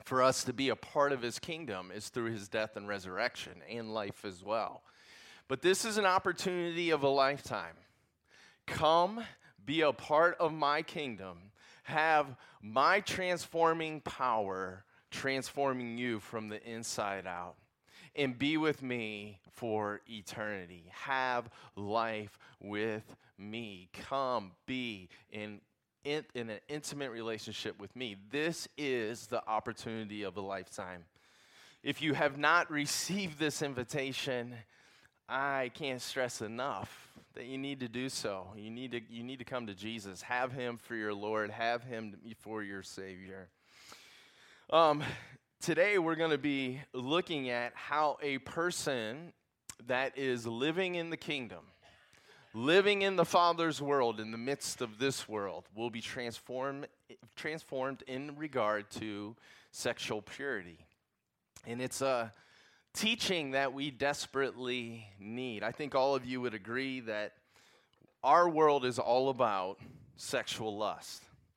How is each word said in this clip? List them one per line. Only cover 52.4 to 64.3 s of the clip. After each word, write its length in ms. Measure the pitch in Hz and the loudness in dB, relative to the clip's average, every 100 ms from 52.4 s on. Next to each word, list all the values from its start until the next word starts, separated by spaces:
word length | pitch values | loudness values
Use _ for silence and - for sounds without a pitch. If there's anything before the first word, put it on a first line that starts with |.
| - | -12
living 480 | 110 131 185 202 202 | -2 6 8 8 4
in 160 | 196 185 | 4 4
the 80 | |
Father's 560 | 170 180 175 165 165 135 | 6 8 6 6 2 0
world 400 | 143 143 120 107 | 2 4 4 2
in 100 | 107 | -4
the 60 | 113 | -6
midst 460 | 120 139 - - | -4 -4 -4 -4
of 160 | 120 107 | -6 0
this 280 | 135 131 - | 0 0 -4
world, 380 | 107 98 85 - | -4 -4 -6 -10
will 140 | 101 117 | -4 -4
be 140 | 113 | -4
transformed, 840 | - 135 120 - - 127 135 139 143 _ _ 113 117 | -8 -6 -6 -8 -8 -4 -4 -4 -10 _ _ -20 -18
transformed 680 | - 160 156 - 135 131 135 - | -8 -6 -6 -6 -2 -2 -4 -6
in 300 | 131 147 147 | -6 -6 -8
regard 540 | 156 131 107 107 104 | -2 2 4 2 0
to 440 | - 110 101 104 113 - - - | -8 -6 -6 -8 -10 -20 -20 -18
sexual 500 | - 123 117 - 107 | -4 -2 -2 -4 -4
purity. 640 | - - 139 110 85 85 - _ _ _ _ _ _ - - | -6 -8 -4 -4 -6 -16 -20 _ _ _ _ _ _ -18 -10
And 140 | 120 | -6
it's 220 | 127 - | -4 0
a 280 | 135 127 113 - - - - _ _ | 2 2 0 -6 -20 -20 -20 _ _
teaching 600 | - 214 233 - 180 139 | -2 0 2 0 0 0
that 200 | 135 139 | 0 0
we 180 | 135 147 | 0 -4
desperately 1160 | 120 139 143 - | 0 0 0 -2